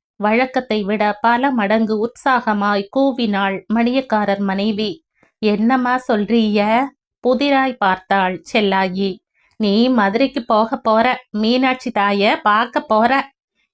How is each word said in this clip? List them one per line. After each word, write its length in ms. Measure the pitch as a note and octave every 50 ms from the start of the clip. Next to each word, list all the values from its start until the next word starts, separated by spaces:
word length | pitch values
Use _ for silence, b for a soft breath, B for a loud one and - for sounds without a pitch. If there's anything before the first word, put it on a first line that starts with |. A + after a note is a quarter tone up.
| _ _ _
வழக்கத்தை 640 | - G3+ G#3 A3 A#3 C4 C4 - C4 B3+ - A3 G#3+ G3+
விட 360 | F#3+ G#3+ G#3+ G#3+ G#3 G3+ -
பல 300 | - A3+ A#3+ A#3+ C4 C#4+
மடங்கு 560 | C4 A3+ G3+ G3 G#3+ A3+ A3 G#3 A3 G#3 G#3+
உற்சாகமாய் 840 | A3 - - - A3+ B3+ A#3+ A#3 A3+ G#3 G3+ G3+ G#3 G#3 G3+ G3+ - -
கூவினாள் 640 | C4+ C4+ C#4 C4 C4 A#3+ G#3+ G3+ G3 G3 G3 G3 F#3 - - G#3+
மணியக்காரர் 640 | A#3 A#3 A#3+ B3 C4+ C4 - A3 G#3+ G#3 G3+ G3 G3+
மனைவி. 680 | G3+ G3 F#3+ G3 G3+ A3 G#3+ G3 G#3+ G#3 E3 - _ _ _ _ _ _ _ -
"என்னம்மா 600 | - G#3+ G#3 G3+ A3 A#3 C4 B3+ B3 B3 B3 B3+ B3+ -
சொல்றீய?" 760 | A#3 G#3 G#3 E3+ A#3 A#3 A3 G#3+ G#3 G#3+ G3+ G#3+ A3 A#3+ C4+ C#4 _ _ _ _ _ _
புதிராய் 560 | - B3 B3+ A#3 C#4+ C#4+ C#4 C4+ C4+ C4+ B3+ -
பார்த்தாள் 640 | G#3 F#3+ F#3 - - - G3 G3 F#3+ F#3 F#3 D#3+ - - -
செல்லாயி. 640 | A#3 G#3 G3 F#3+ F#3+ F#3+ F#3+ F3+ F#3 G3 F#3+ F#3 - _ _ _ _ _ _ _
"நீ 320 | - A3 G3+ G3 A3 A#3 B3+
மதுரைக்கு 560 | B3+ A#3 G3+ G3 G3 A#3 C#4 C4+ - C#4+ A#3
போக 320 | - A#3 G#3+ A3+ A3+ C4+
போற, 440 | - - A3+ A3 A3 A3+ B3+ B3 A#3+ - _
மீனாட்சி 600 | - G#3 A3 A3 B3 B3+ C4 C4 B3+ B3+ - B3+
தாய 500 | - G#3 G3+ G3+ G3+ G3+ G3 A3 D4 D#4+ -
பார்க்க 380 | G#3+ G#3 G#3+ A#3+ A#3+ - D4+
போற." 500 | - - G#3+ G#3+ A3+ A#3+ C4+ C#4 C4+ - _ _ _ _ _ _ _ _